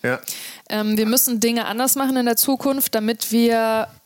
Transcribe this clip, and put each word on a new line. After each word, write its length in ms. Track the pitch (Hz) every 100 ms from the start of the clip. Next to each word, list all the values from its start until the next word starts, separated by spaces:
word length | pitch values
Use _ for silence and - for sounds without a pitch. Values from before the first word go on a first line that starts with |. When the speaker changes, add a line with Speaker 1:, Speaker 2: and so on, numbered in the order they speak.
Speaker 1:
Ja. 180 | - 127 - - - - -
Speaker 2:
Ähm, 280 | 214 214 214
wir 80 | 220
müssen 340 | 247 - 233
Dinge 260 | 233 233 220
anders 300 | 220 262 277
machen 200 | 269 262
in 100 | 240
der 120 | 233
Zukunft, 580 | - 262 277 269 - 220
damit 360 | 214 226 -
wir 560 | 226 233 226 226 220 - -